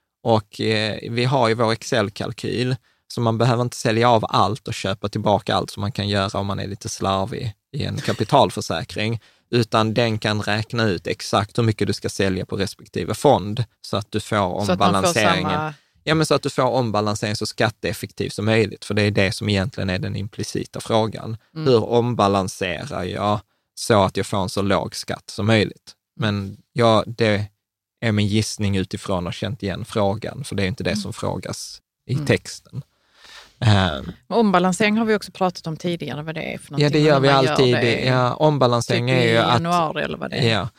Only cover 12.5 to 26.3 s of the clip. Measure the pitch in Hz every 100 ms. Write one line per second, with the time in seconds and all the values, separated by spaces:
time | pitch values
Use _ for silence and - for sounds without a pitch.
12.5 | 95 92 - 113 107 82 - 147 104 104
13.5 | 107 110 _ - 101 - 107 - 107 92
14.5 | 90 104 - 101 98 175 165 104 - 151
15.5 | 151 156 151 _ _ - 160 156 143 143
16.5 | - 127 127 117 104 107 107 107 107 107
17.5 | - 113 - 87 - 95 - 98 - 107
18.5 | 113 98 - - 104 104 107 95 - 104
19.5 | 98 95 - 98 92 101 101 101 - 104
20.5 | 98 - - - 110 113 - 110 110 _
21.5 | 160 147 117 101 120 120 110 101 98 95
22.5 | - 95 82 - - 92 101 104 104 -
23.5 | _ _ - - 107 95 98 - 101 90
24.5 | 101 98 87 - - - - - - 104
25.5 | 110 - - - - _ - 110